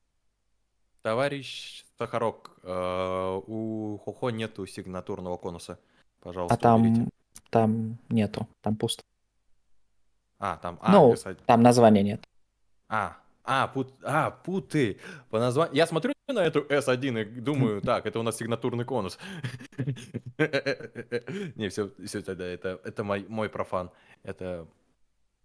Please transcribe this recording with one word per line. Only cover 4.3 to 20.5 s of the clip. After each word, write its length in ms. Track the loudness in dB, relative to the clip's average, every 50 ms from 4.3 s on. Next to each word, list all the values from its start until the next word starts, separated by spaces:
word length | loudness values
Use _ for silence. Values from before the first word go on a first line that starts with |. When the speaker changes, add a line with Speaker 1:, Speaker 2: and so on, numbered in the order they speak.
Speaker 1:
нету 340 | -4 -4 -6 -6 -8 -10 -12 -12
сигнатурного 720 | -10 -12 -12 -10 -10 -10 -8 -8 -8 -8 -6 -8 -8 -8
конуса. 420 | -8 -10 -10 -10 -12 -14 -16 -16 _ _ _ _ _ _ _ _
Пожалуйста, 360 | -16 -12 -8 -4 -2 0 0
Speaker 2:
А 20 | 4
там, 240 | 6 6 6 6
Speaker 1:
уберите. 280 | 6 4 4 2 0 -2 -6 _ _ _ -20 -20 _ _
Speaker 2:
там 480 | 2 2 4 4 2 0 -2 -6 -8 -10 _ -2
нету, 380 | 0 0 0 0 -2 -6 -8 -10 _ _
там 140 | -4 -4 -2
пусто. 260 | -2 -2 -4 -4 -6 -12 _ _ _ _ _ _ _ _ _ _ _ _ _ -20 -20 _ _ _ _ _ _ _ _ _ _ _ -8
Speaker 1:
А, 180 | -6 -6 -6 -6
там... 200 | -8 -10 -8 -2
а, 100 | 4 6
Speaker 2:
Ну, 220 | 8 10 10 8 6
Speaker 1:
эс 120 | 4 0
один. 200 | -10 -12 -4 2
Speaker 2:
там 160 | 4 6 10
названия 420 | 10 10 10 10 10 10 10 8 4
нет. 200 | 2 -2 -4 -8 -14 _ _ _ _ _ _ _ _ _ _ _ -6
Speaker 1:
А, 280 | -4 -4 -4 -4 -8 -14 _ _ _ _ -4
а, 240 | -2 0 0 0 0
пут-, 260 | -2 -4 -6 -6 -8 -12 -6
а, 280 | -2 0 0 0 0
путы. 680 | -2 -8 -8 -6 -6 -6 -4 -2 0 2 2 2 0 -4 -12 -18 -18 -18 -10 _
По 100 | -2 0
назва-, 300 | 0 2 2 2 0 2 2
я 120 | 2 2 2
смотрю 260 | 2 -2 -2 -2 -4 _ _ -6
на 120 | -2 0 0
эту 200 | 2 2 0 0 2
С 180 | 2 2 2 2
один 300 | 0 0 0 -2 -2 -2
и 60 | -2
думаю: 560 | -4 -6 -8 -4 -2 0 2 2 2 0 -2
Speaker 2:
<laughs> 40 | 0
Speaker 1:
«Так, 200 | 0 0 0 0
это 140 | -4 -4 -4
у 40 | -2
нас 140 | -2 -4 -4
сигнатурный 480 | -4 -4 -4 -2 -2 -2 -2 -4 -4
конус». 320 | -4 -4 -4 -4 -4 -8 -10 -14 -14 -12 -10 -10 -10 -10 -12 -16 -14 -8 -8
<laughs> 1800 | -6 -6 -6 -8 -10 -12 -12 -12 -12 -8 -4 -2 -2 0